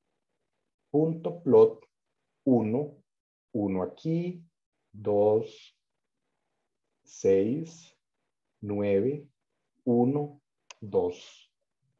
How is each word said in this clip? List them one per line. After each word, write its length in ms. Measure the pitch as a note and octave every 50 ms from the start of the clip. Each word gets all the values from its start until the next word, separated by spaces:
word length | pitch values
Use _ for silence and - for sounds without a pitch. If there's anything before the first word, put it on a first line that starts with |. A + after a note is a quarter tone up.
| _ _ _ _ _ _ _ _ _ _ _ _ _ _ _ _ _ _
punto 520 | - D3 D#3 E3 E3 - - F3 E3 - -
plot 440 | C3+ A#2 A2 A2 A2 - - - _ _ _ _ _ _ _ _ _ _ _ _
uno, 500 | C#3 B2+ A#2 G#2+ G#2+ A2 C3 D3 D3 - - _ _ _ _ _ _ _ _ _ _ -
uno 300 | A2+ G#2 G2 F#2+ F#2 F#2
aquí, 600 | - - - - D#3+ E3 E3+ F3 F3+ F3+ F3 E3+ _ _ _ _ _ _ _ _ _
dos, 880 | - G#2 G2+ G#2+ G#2 G2+ G2+ G#2+ G#2+ A2+ - - - - - - _ _ _ _ _ _ _ _ _ _ _ _ _ _ _ _ _ _ _ _ _ _ _ _ _ _ _
seis, 880 | - - - - G2 G2 F#2+ G2 A2 C3 D#3 E3 E3 - - - - _ _ _ _ _ _ _ _ _ _ _ _ _ _ A2
nueve, 680 | G2+ G#2 G2+ G2+ G2+ G2 G2 G#2 C3 D3 D3+ - - _ _ _ _ _ _ _ _ _ _ _
uno, 560 | B2+ A#2+ A#2+ B2 B2+ C#3+ D3 D3 D3 - - _ _ _ _ _ - - -
dos. 720 | A2+ G#2 F#2+ F#2+ F2+ F2 F2 - - - - - _ _ _ _ _ _ _ _ _ _ _